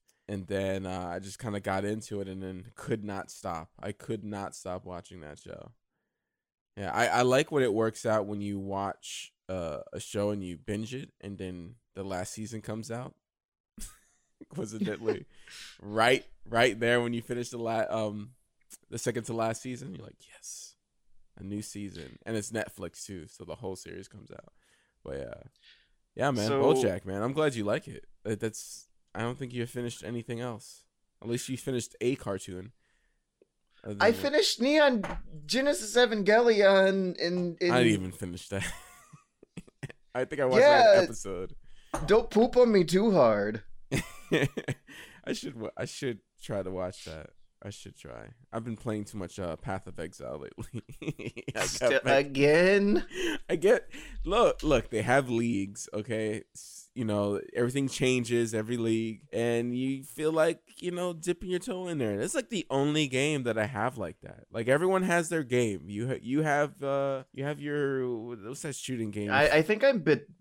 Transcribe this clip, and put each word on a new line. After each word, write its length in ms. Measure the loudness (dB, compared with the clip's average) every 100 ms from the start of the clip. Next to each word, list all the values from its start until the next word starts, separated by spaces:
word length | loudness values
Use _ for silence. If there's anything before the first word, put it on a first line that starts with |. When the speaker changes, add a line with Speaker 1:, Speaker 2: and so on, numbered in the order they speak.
| _ _ -10
Speaker 1:
And 200 | -8 -4
then, 380 | -2 0 -2 -4
uh, 240 | -6 -6
I 60 | -8
just 180 | -10 -10
kinda 200 | -6 -6
got 260 | -2 -2 -2
into 340 | -4 -6 -8
it 80 | -8
and 140 | -8
then 300 | -10 -12 -14 -12
could 280 | -6 -4 -4
not 240 | -8 -10
stop. 380 | -10 -8 -8 -10 -12
I 120 | -10
could 320 | -10 -8 -8 -6
not 300 | -8 -8 -10
stop 300 | -10 -10 -10
watching 360 | -14 -14 -16
that 160 | -16 -16
show. 320 | -16 -16 -18 _ _ _ _ _ _ _ _ _ _ -10
Yeah, 160 | -4
I, 140 | 0 2
I 140 | 4
like 300 | 4 4 2
when 120 | 0
it 100 | 2
works 320 | 2 0 -2 0
out 200 | 0 0
when 140 | -4
you 180 | -6 -6
watch, 720 | -6 -4 -4 -8 -12 -14 -14 _ -10
uh, 320 | -6 -6 -8 -10
a 60 | -12
show 320 | -8 -2 -2
and 120 | -2
you 140 | -6 -8
binge 360 | -6 -6 -6
it 180 | -10 -12 _
and 160 | -12 -10
then 380 | -10 -10 -14 -18 _ -12
the 80 |
last 300 | -6 -6 -6
season 280 | -8 -10 -10
comes 280 | -10 -10 -8
out. 220 | -10 -12 -16 _ _ _ _ _ -16
<laughs> 60 | -16 -16 _ _ _ _ -14 -10
Coincidentally, 680 | -8 -4 -4 -2 -2 -4 -6 -20 -20
Speaker 2:
<laughs> 280 | -18 -18 -16
Speaker 1:
right, 440 | -4 4 6 4 0 -18 -2
right 340 | 4 4 4
there 220 | 2 4
when 120 | 2
you 80 | -2
finish 280 | -4 -6 -6
the 80 | -6
la-, 280 | -2 0 0
um, 420 | 0 -2 -4 -10 -18 _ _ _ -20 _
the 80 | -6
second 240 | -4 -4
to 100 | -4
last 280 | -2 -2 -4
season, 340 | -8 -12 -12 -14
you're 100 | -16
like, 100 | -20 -20
"Yes." 320 | -20 -16 -16 -16 _ _ _ _ -20 -20 -16
A 60 |
new 180 | -8 -8
season. 560 | -8 -10 -12 -12 -16 -14 -6
And 100 | -6
it's 160 | -4
Netflix, 540 | -6 -6 -8 -12 -12 -14
too, 220 | -14 -14
so 160 | -16 -14
the 100 | -10
whole 200 | -10 -10
series 320 | -12 -14 -16
comes 240 | -20 -20
out. 220 | -20 -20 _ _ _ _ _
But, 140 | -12 -10
yeah. 140 | -10 -14 -18 _ -20 -20 _ _ _ -4
Yeah, 160 | -2
man, 160 | 0 0
Speaker 2:
So 140 | 4
Speaker 1:
BoJack, 420 | 4 4 2 0 -4
man. 160 | -4
I'm 120 | -2
glad 200 | 0 0 0
you 80 |
like 240 | -2 -2 -4
it. 180 | -16 -18 -12 -8
Uh, 100 | -4
that's, 480 | -4 -6 -12 -16 -20 _ _
I 80 | -6
don't 160 | -6 -6
think 160 | -8
you 80 | -6
have 80 | -6
finished 340 | -4 -6 -8
anything 360 | -8 -8 -6 -6
else. 440 | -6 -10 -14 -20 _ _ _ _
At 80 | -4
least 180 | -4 -4
you 100 | -8
finished 380 | -4 -4 -4 -2
a 140 | -2 -2
cartoon. 560 | -4 -6 -8 -12 -14 -18 _ _ _ _ _ _ _ _ _ _
Other 140 | -8 2
Speaker 2:
I 120 | 2
Speaker 1:
than 80 | 2
Speaker 2:
finished 400 | 2 2 2 2
Neon 440 | 2 6 6 4 -2 -8 -10 -12 -4
Genesis 500 | 0 2 0 0 4
Evangelion 1200 | 4 4 6 6 8 8 8 8 6 4 0 -2
in, 380 | -2 0 -2 0
in 100 | 2
Speaker 1:
I 120 | 6
didn't 100 | 6
even 180 | 4 0
finish 380 | -8 -8 -10 -6
that. 160 | -4 -4
<laughs> 1500 | -8 -14 -20 -20 -20 _ _ _ -20 -20 _ -18 -18 _ -4
I 100 | -2
think 160 | 0
I 40 | 4
watched, 180 | 8 10
like, 60 | 10 10
an 80 | 8
Speaker 2:
Yeah. 60 |
Speaker 1:
episode. 520 | 6 0 -6 -6 -6 -10 -16 -20 -10 -4 4
Speaker 2:
Don't 220 | 4 6
poop 260 | 4 6 8
on 140 | 8
me 120 | 8
too 280 | 6 4 6
hard. 500 | 8 8 6 2 -2 -8 -14 -4
Speaker 1:
<laughs> 400 | -2 -2 -8 0 2 2 0 -6 -6 -10 -20 -20 -12 -8
I 80 |
should 260 | -6 -8 -8
wa-, 100 | -8 -6
I 80 | -8
should 340 | -6 -6 -6 _ _
try 220 | -6 -4
to 80 | -4
watch 340 | -4 -6 -8 -12
that. 260 | -12 -14 -20 -20 _
I 80 | -14
should 260 | -14 -16 -18
try. 320 | -16 -16 -16 -20 _
I've 100 | -8
been 140 | -6 -6
playing 280 | -4 -4 -6
too 120 | -8
much, 220 | -10 -6
uh, 160 | -6 -6
Path 320 | -6 -8 -8
of 120 | -10
Exile 400 | -10 -10 -10 -10
lately. 440 | -12 -12 -12 -12 -14 -10
<laughs> 420 | -8 -8 -10 -12 -8 -4
I 40 |
got 40 | -4
Speaker 2:
Still 340 | 0 2 2 4
Speaker 1:
my 80 |
Speaker 2:
again? 880 | 2 2 4 6 6 6 6 4 2 0 -4 -4 -4 -4
Speaker 1:
I 60 | 2
get, 340 | 6 4 2 -14 -12 -8
look, 380 | 0 4 4 4
look, 300 | 2 2 2
they 100 | -2
have 260 | 4 4 4
leagues, 600 | 2 0 0 -2 -6 -8
okay? 520 | -8 -4 -2 -2 -4 -8
S-, 360 | -18 -20 -20 -14
you 100 | -6
know, 380 | 0 2 2 0 -2 0
everything 320 | 0 2 0
changes 640 | 2 2 2 2 2 2
every 240 | -2 -2 0
league, 440 | 2 2 0 -6 -6
and 420 | -2 0 0 0 -2
you 280 | -2 -4
feel 280 | -8 -4 0
like, 280 | 4 2 0 _ -10
you 140 | -6
know, 220 | -4 -4
dipping 360 | -4 -4 -4 -2
your 80 | -4
toe 280 | -4 -6 -4
in 100 | -2
there. 240 | 0 0
It's, 140 | -2 -2
like, 140 | -2
the 180 | -4 0
only 380 | 2 2 2 2
game 340 | 2 0 0
that 140 | 0 0
I 80 | -2
have 320 | -2 -4 -4
like 200 | -8 -10
that. 240 | -18 -20 -12
Like, 160 | -4 2
everyone 340 | 2 4 2
has 280 | 2 2 0
their 140 | -2
game. 460 | 0 2 2 0 -6
You 200 | -6 -4
ha-, 100 | -6
you 220 | -2 0
have, 380 | 2 2 0 -2
uh, 400 | -4 0 0 -4 -8
you 100 | -8
have 160 | -6 -6
your, 480 | -4 0 0 0 -2 -4
what's 420 | -8 -12 -12 -10
that 140 | -10 -8
shooting 340 | -6 -4 -4
game? 220 | -4 0
Speaker 2:
I, 180 | 4 6
I 120 | 6
think 200 | 4 4
I'm 180 | 4 4
be-, 200 | 4 2 0 -14